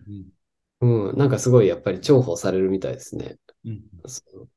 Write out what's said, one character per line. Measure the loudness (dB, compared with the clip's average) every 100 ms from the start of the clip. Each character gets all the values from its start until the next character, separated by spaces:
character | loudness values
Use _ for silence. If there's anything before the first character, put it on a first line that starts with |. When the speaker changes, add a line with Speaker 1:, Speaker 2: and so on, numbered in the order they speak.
| -18 -18 -18 _ _ _ _ -2
Speaker 1:
う | 0
ん。 | 0 -2
Speaker 2:
う |
ん、 | 0
な | 0
ん |
か | 0
す | 4
ご | 6
い | 6
や | 2
っ |
ぱ | -4
り | -4
重 | 2 4
宝 | 4 -2
さ | -2
れ | 0
る | 0
み | -2
た | -4
い |
で | -10
す | -12 -14
ね。 | -14 -16 _ _
Speaker 1:
う | -14
ん |
う | -14
ん。 | -16 -20 -20
Speaker 2:
そ | -20 _ -20 -20